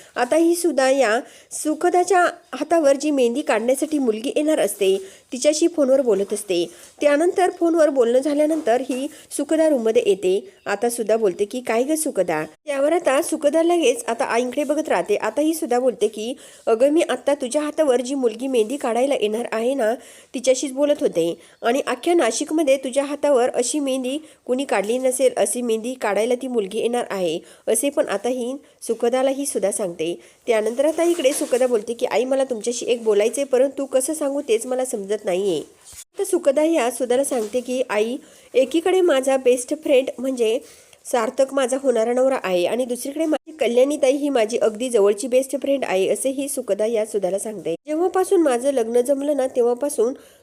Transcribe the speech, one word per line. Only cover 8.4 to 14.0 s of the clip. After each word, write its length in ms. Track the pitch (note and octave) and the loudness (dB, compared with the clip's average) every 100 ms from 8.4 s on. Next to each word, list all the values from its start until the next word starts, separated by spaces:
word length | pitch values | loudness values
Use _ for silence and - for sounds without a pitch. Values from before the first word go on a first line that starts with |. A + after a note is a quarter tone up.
| D4+ D#4+ A3 B3 | 2 0 0 0
ही 280 | C4 B3+ D4 - - | 0 -6 -6 -10 -10
सुखदा 380 | - C#4+ D#4+ D#4+ | -8 0 2 4
रूममध्ये 340 | C4+ A3 A#3 G3+ | 2 2 2 2
येते. 460 | F#3+ F#3 F#3+ - - - | 2 0 -2 -4 -10 -6
आता 240 | G3+ A#3+ | -2 -2
सुधा 260 | A#3+ G#3+ A3+ | -2 0 0
बोलते 280 | G#3+ F3 | 0 0
की, 160 | G#3 B3+ | -4 -4
"काय 220 | B3 A3+ | -2 -2
गं 140 | C4 D#4+ | 0 -2
सुखदा?" 480 | D4 G3+ F#3 D#3 D#3 - D4+ | -2 -2 -2 -2 -6 -10 -8
त्यावर 260 | C#4 C#4+ | -2 0
आता 300 | F4 D#4 C4 | 2 2 0
सुखदा 400 | E4 D#4 D4 D#4+ | 0 -2 0 2
लगेच 420 | E4 F4 B3+ A#3 | 2 2 2 0